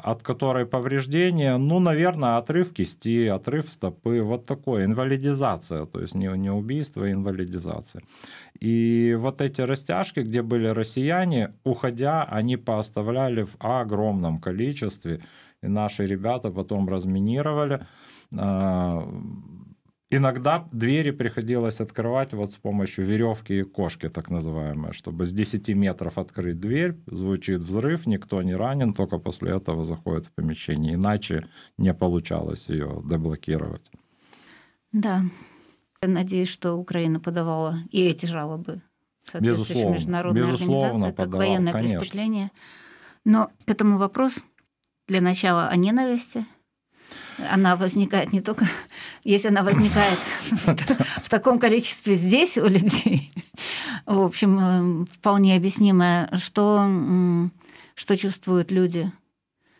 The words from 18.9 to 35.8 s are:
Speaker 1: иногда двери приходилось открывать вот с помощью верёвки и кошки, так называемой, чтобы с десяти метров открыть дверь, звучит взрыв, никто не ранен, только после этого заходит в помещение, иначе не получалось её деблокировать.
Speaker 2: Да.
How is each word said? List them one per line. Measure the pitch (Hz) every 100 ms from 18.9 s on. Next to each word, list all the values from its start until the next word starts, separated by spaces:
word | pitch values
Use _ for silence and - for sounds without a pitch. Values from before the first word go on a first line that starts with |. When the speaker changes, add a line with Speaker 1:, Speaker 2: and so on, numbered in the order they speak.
| 85 - 92 - - - 90 - - _ _ _
Speaker 1:
иногда | 135 135 123 135 165 165
двери | 113 117 151 143
приходилось | 135 117 - 113 123 113 113
открывать | 107 - 117 131 135
вот | 107 101
с | -
помощью | 104 101 95 - 95
верёвки | 107 117 110 -
и | 98
кошки, | 95 - 87 - 82
так | 85 82
называемой, | 87 80 78 76 76 78
чтобы | 85 - 85
с | 87
десяти | 98 107 104 -
метров | 101 98 87 82 -
открыть | - - 87 85
дверь, | 104 139 175 170 -
звучит | 87 95 92 - 90
взрыв, | 85 104 139 165 120
никто | 98 - 98
не | 92
ранен, | 92 120 139 120
только | 104 92 85
после | 90 - 90 92
этого | - 82
заходит | 80 82 87 82 -
в |
помещение, | - 80 78 - 76 78
иначе | 87 101 104 - 82 - - - -
не | 95
получалось | 82 90 87 80 82 78 76 -
её | 78 71 76
деблокировать. | - 82 80 78 - 78 76 82 - - _ _ _ - - - _ _ _
Speaker 2:
Да. | 214 208 185 185 - - - _ _